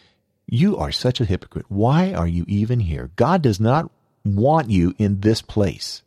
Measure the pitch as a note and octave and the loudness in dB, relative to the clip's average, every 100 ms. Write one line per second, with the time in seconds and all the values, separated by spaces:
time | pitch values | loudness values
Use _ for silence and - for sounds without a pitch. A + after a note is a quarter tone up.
0 | _ _ _ _ - A#2 F#3+ G3+ D2 - | _ _ _ _ -6 0 0 0 -4 -2
1 | B2 B2+ F2 F#2 - D#2+ - G2 A2+ D3+ | -2 0 -2 -2 -6 -14 -6 -2 2 2
2 | F#3 B2 E2+ F2 - G2+ A2 B2 F2+ C#2+ | 0 -2 -2 -2 -2 -2 0 -2 -2 -4
3 | C2 - A#2+ F#3 C#3 F#2+ A2 C#3+ E3+ - | -6 0 2 4 2 2 2 2 -2 -12
4 | _ _ G#2 G2 B2 D#3+ B2+ F#2+ F2 - | _ _ -4 0 2 2 2 2 2 0
5 | G#2 G2 G#2 A2 - - G2 F2+ - - | -2 2 2 0 -2 -2 -2 -2 -12 -14